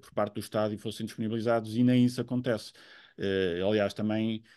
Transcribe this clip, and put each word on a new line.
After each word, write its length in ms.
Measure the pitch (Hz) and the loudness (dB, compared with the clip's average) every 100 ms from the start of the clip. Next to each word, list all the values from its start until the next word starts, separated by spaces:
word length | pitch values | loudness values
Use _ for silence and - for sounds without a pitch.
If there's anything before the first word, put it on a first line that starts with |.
por 100 | - | -6
parte 220 | - 104 | -2 -2
do 80 | 110 | -4
Estado 320 | 104 110 107 | -4 -2 -2
e 40 | 104 | -2
fossem 280 | 113 - 110 | -8 -8 -10
disponibilizados, 720 | - 110 113 113 117 107 110 | -6 -4 -2 0 0 0 2
e 60 | |
nem 200 | 123 123 | 6 6
isso 160 | 123 123 | 4 2
acontece. 540 | 120 127 123 110 - - - - - - | -4 -2 -2 -2 -4 -20 -20 -20 -20 -6
Eh, 440 | 98 95 92 85 98 | -2 0 0 0 0
aliás, 280 | 107 101 | 2 0
também, 500 | - 107 107 110 110 - | -2 -2 0 -2 -4 -10